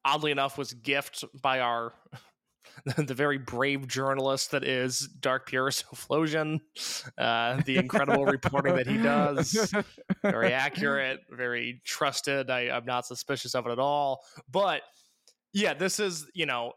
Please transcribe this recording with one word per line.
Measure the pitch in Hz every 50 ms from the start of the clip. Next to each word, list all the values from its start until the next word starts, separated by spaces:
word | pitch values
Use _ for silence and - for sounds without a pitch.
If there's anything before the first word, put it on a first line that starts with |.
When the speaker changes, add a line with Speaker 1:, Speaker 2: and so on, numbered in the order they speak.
| _
Speaker 1:
oddly | 139 147 156 151 151
enough | 143 139 139 135 -
was | - 139 - 127
gift | 120 113 139 139 139 139 - - - - - - 135
by | 127 135 131 131
our, | 123 120 117 117 117 117 - - _ - - - - - _ _ _ _ _ _ _ - - - _
<laughs> | 139 127
the | - 151 131 131
very | 117 147 147 143
brave | 135 131 - 123 120 135 139 139 139 139
journalist | 123 - 131 135 135 135 135 131 135 135 131 - -
that | - 139 -
is | 131 131 127 127 127 123 123 127 117 - 135
Dark | - 139 127 131 -
Purist | - - 131 131 139 131 - - - -
Oflosion. | - - - - 151 160 156 151 160 156 156 156 156 - _ _ - - - - - - 131 - -
Uh, | - 117 117 117 117 120 127 135 156
the | - 131
incredible | - 127 127 - - 143 139 143 135 139
reporting | 143 143 131 - - 139 139 139 139 131
that | 131 127
he | 127 -
does. | - 226 233 - - - - 143 147 165 - - 220 220 - 185 208 - - - -
Speaker 2:
<laughs> | - - 190 - -
Speaker 1:
Very | 202 190 113 117 117 123
accurate, | 135 135 143 135 180 170 143 139 139 135 131 135 - - -
very | - 120 127 120 120 120 120 123 123 127 _
trusted. | - - - 156 139 131 - - 147 139 139 131 127
I, | 127 123 120 123
I'm | 131 123 117
not | 127 123 123 123
suspicious | - 127 - - - 139 123 - 127 -
of | 127 117
it | 120
at | 117 120
all. | 135 143 147 147 143 135 131 - - - - - - -
But | 123 185 202 190 156 139 - - _ _ _ _ _ _ _ - _ _ _ _
yeah, | - 196 208 175 143
this | 143 180 190 - -
is, | 208 190 175 156 151 - _
you | 180 160
know, | 147 - 131 120 120 -